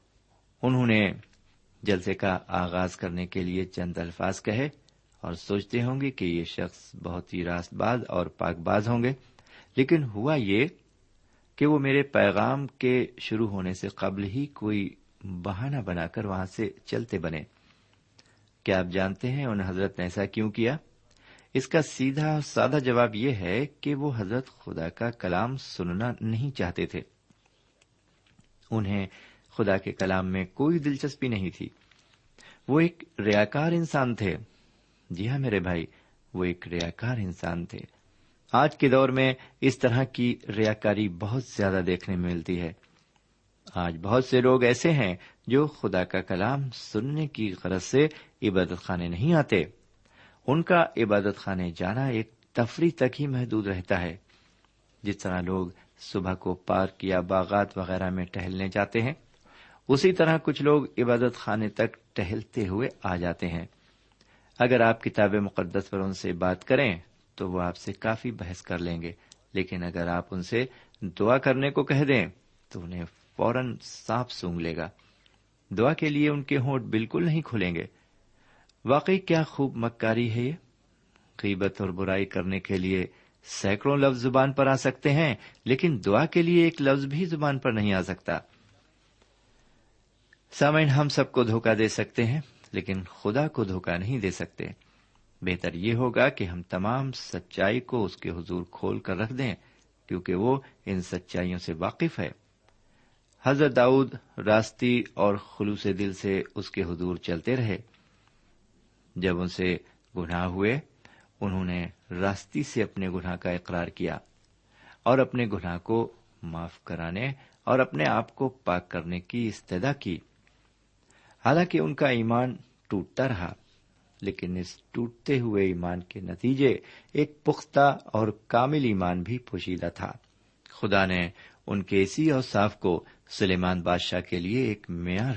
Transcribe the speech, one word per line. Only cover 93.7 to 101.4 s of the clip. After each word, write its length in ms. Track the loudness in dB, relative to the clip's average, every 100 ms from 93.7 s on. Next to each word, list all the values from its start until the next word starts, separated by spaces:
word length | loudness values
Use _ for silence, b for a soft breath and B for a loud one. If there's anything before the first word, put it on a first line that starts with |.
| -2 -2 -4
نہیں 200 | -2 -2
دے 120 | -2
سکتے۔ 360 | -4 -8 -10 -12 -12 b b b b _ -10
بہتر 320 | -4 -4 -4
یہ 200 | -4 -2
ہوگا 340 | 0 0 2 2
کہ 160 | 2
ہم 180 | -6 -6
تمام 500 | -6 -4 -2 -2 -4
سچائی 680 | -8 -10 -10 -8 -2 0 0
کو 240 | -2 -4
اس 120 | -4 -6
کے 140 | -8
حضور 320 | -8 -6 -8 -8
کھول 280 | -6 -4 -4
کر 180 | -4 -4
رکھ 160 | -4
دیں، 220 | -4 -4 -6 b b b _ -8
کیونکہ 280 | -6 -2
وہ 260 | 0 2 0 B B -6
ان 160 | -6
سچائیوں 560 | -4 -6 -6 -4